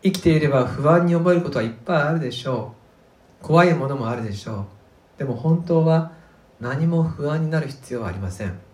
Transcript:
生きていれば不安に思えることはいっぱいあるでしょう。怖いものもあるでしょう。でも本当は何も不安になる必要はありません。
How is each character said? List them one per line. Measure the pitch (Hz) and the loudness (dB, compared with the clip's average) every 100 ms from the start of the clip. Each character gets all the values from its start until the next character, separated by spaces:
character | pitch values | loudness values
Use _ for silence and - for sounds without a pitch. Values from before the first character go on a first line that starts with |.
生 | 196 | 0
き | 165 | 2
て | 175 156 | 2 4
い | |
れ | 147 | 4
ば | 135 | 2
不 | 123 - 143 | 0 0 4
安 | 170 175 | 4 4
に | 170 | 2
思 | 175 | 4
え | |
る | 175 | 2
こ | 175 | 0
と | 127 | -4
は | |
い | 113 | -4
っ | |
ぱ | - - 170 | -8 -2 0
い | |
あ | 143 | 0
る | 165 | -2
で | 127 | -4
し | - 135 | -8 -6
ょ | 123 104 - _ _ _ _ _ _ | -6 -6 -14 _ _ _ _ _ _
う。 | |
怖 | - 160 | 2 4
い | 180 | 6
も | 156 135 | 4 -2
の | 139 | -4
も | 113 | -4
あ | |
る | 120 | -4
で | 110 | -6
し | 101 - | -8 -8
ょ | 104 101 - _ _ _ _ | -10 -10 -14 _ _ _ _
う。 | |
で | |
も | 135 | -6
本 | 113 160 170 | -2 0 0
当 | 170 170 | 2 2
は | 160 160 160 - - _ _ _ | 4 2 0 -10 -20 _ _ _
何 | 120 139 165 | -6 -2 0
も | 170 | 2
不 | 160 - 143 | 0 -2 -4
安 | 156 | -2
に | 160 | -2
な | 160 | -2
る | 143 | -4
必 | - - | -10 -10
要 | 123 | -8
は | 107 | -6
あ | |
り | 92 | -6
ま | 95 | -8
せ | 87 101 | -6 -8
ん。 | 92 - | -10 -16